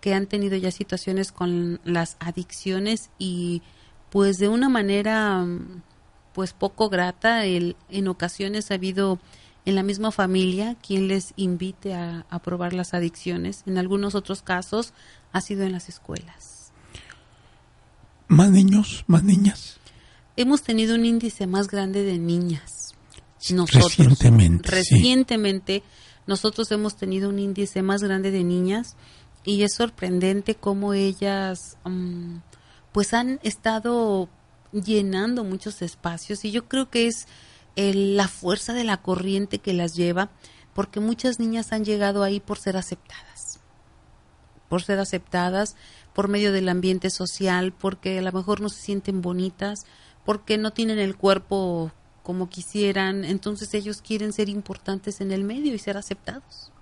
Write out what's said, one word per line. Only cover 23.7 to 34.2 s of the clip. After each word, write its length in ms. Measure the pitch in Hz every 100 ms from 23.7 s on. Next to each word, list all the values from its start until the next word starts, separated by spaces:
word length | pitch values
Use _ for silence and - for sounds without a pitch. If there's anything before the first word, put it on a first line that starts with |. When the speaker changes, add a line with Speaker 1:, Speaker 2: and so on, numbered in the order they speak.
| 131 175 -
Speaker 2:
recientemente, 720 | 139 135 123 113 90 85 -
sí. 60 | 185 185 117
Speaker 1:
recientemente, 880 | 247 254 262 226 208 190 185 196 - - - - -
nosotros 440 | 196 214 208 -
hemos 240 | 208 214 -
tenido 340 | 190 190 196
un 100 | 202
índice 420 | 202 196 202 -
más 220 | 190 196
grande 280 | 202 190 190
de 120 | 190
niñas 520 | 175 180 180 208 240 - - - - -
y 200 | - 202
es 100 | 208
sorprendente 840 | - 233 - 185 180 185 196 196 214
cómo 380 | - 196 202
ellas, 840 | 202 196 190 196 196 190 185 - - 180
mm, 520 | 185 180 175 175 170 - - - - _
pues, 220 | - 202
han 260 | 233 247 262
estado 840 | 220 - 226 220 233 240 226 196